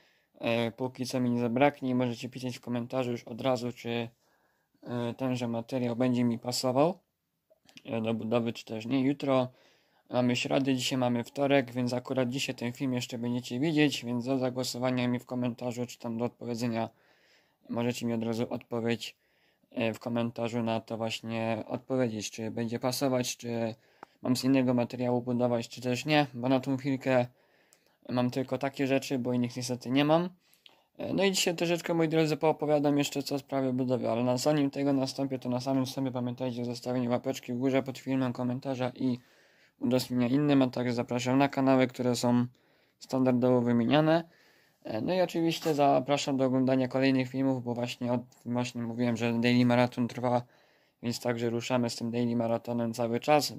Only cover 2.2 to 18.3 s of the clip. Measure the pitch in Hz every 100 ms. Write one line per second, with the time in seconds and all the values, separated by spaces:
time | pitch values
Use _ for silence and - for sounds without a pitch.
2.2 | 120 131 127 120 - 120 120 131 123 120
3.2 | - 113 131 123 120 - 117 117 117 -
4.2 | _ _ _ _ _ _ - 123 120 110
5.2 | 131 127 120 117 117 131 123 117 127 120
6.2 | 120 117 123 123 127 127 165 196 _ _
7.2 | _ _ _ _ _ - - 113 113 113
8.2 | 110 120 117 113 - 110 113 135 131 143
9.2 | 139 131 127 - _ _ _ _ - 123
10.2 | 123 123 - 143 135 131 127 131 123 120
11.2 | 117 - 139 139 123 123 123 123 - 135
12.2 | 120 135 - 127 120 123 135 123 120 120
13.2 | 120 123 120 123 160 151 147 - 120 123
14.2 | 123 135 127 127 123 123 127 127 123 123
15.2 | - 127 123 117 123 117 120 - 120 113
16.2 | 120 - 117 117 120 113 113 - _ _
17.2 | _ _ _ _ - 117 120 120 120 113
18.2 | 113